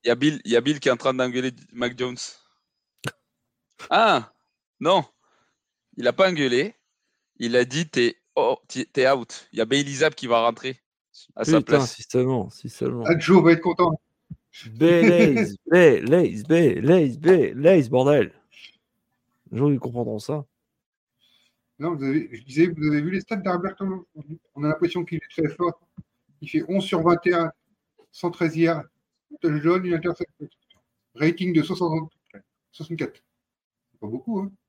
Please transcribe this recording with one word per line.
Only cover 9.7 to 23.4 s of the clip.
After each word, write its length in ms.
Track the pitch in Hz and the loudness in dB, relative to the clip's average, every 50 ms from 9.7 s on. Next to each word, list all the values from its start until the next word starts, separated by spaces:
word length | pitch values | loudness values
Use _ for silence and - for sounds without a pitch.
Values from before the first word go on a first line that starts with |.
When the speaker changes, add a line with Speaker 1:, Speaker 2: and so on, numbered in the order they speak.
| 135 143 143 139 139 | 0 -2 -2 -4 -2
Speaker 1:
Zappe 200 | 127 151 156 139 | -2 -2 -2 -2
qui 140 | - - | -4 -4
va 140 | 120 117 117 | -2 0 2
rentrer 360 | 113 117 117 - - 131 127 _ _ _ _ _ _ _ _ - - _ _ | 2 0 -2 -4 -10 -12 -12 _ _ _ _ _ _ _ _ -20 -20 _ _
à 80 | - 113 | -8 -2
sa 140 | 151 160 156 | 2 2 0
Speaker 2:
Putain, 180 | - - - | 2 2 0
Speaker 1:
place. 180 | 143 131 117 - | 0 0 -2 -6
Speaker 2:
si 80 | - - | -14 -18
seulement, 460 | _ - 131 127 127 131 123 95 - | _ -2 -2 0 0 -2 -4 -6 -8
si 180 | - - - | -12 -16 -18
seulement. 380 | 123 - - - - - 120 117 | -18 -10 -6 -6 -6 -6 -6 -2
Speaker 3:
Ah, 100 | - 175 | -2 -2
Joe 240 | 160 - - 190 190 | -2 2 4 6 6
va 120 | 156 170 165 | 8 6 4
être 80 | 165 | 4
content. 360 | - 180 165 - 180 165 156 - _ _ _ _ _ _ - _ _ _ _ - - 113 110 | 2 -4 0 0 0 0 0 -4 _ _ _ _ _ _ -20 _ _ _ _ -20 -20 -20 -4
Speaker 2:
Baileys, 840 | 113 151 170 175 170 196 214 175 175 - 160 135 113 107 - 101 - | 2 4 4 6 6 6 6 6 6 4 4 4 2 0 -2 -6 -12
Speaker 3:
<laughs> 100 | _ - | _ 2
Speaker 2:
Baileys, 720 | 160 180 180 156 123 90 - 117 147 180 175 104 87 107 107 | 6 8 8 8 6 4 2 2 2 4 2 0 -2 -6 -2
Baileys, 720 | 147 156 170 170 135 92 90 98 139 175 185 160 135 117 | 0 2 4 4 4 2 2 2 4 4 4 4 0 -2
Baileys, 680 | 147 151 165 190 175 127 - - 123 143 170 190 175 135 | -2 2 4 4 4 4 0 -2 2 4 6 6 6 4
bordel. 460 | 110 135 127 131 139 147 139 104 - - _ _ _ _ - - - _ _ _ _ _ _ _ _ _ _ _ _ _ _ _ _ | 2 2 2 4 4 4 2 2 0 -4 _ _ _ _ -20 -20 -20 _ _ _ _ _ _ _ _ _ _ _ _ _ _ _ _
Les 60 | - | -4
gens, 120 | 110 135 147 | -2 0 0
ils 100 | 143 123 | 0 0
comprendront 400 | - 123 120 120 120 113 110 107 | -4 -8 -6 -6 -6 -6 -6 -8
ça. 240 | - - 147 151 139 _ _ _ _ _ _ _ _ _ _ _ _ _ _ _ _ _ _ _ _ _ _ _ _ _ _ | -8 -8 -8 -8 -8 _ _ _ _ _ _ _ _ _ _ _ _ _ _ _ _ _ _ _ _ _ _ _ _ _ _
Speaker 3:
Non, 180 | _ 139 170 175 | _ -6 -6 -6
vous 80 | 147 135 | -4 -4
avez, 240 | 135 139 156 - - 123 | -2 -2 -2 -4 -6 -14
je 80 | 110 117 | -20 -20
disais, 240 | 135 127 151 170 | -8 0 0 0
vous 200 | 185 170 156 151 | 0 0 -4 -2
avez 140 | 151 147 147 | 0 0 0
vu 100 | 147 175 | -2 -2
les 100 | 190 190 | -6 -6
stats 160 | 180 _ 226 | -6 _ -8
d'Herbert 400 | 196 | -6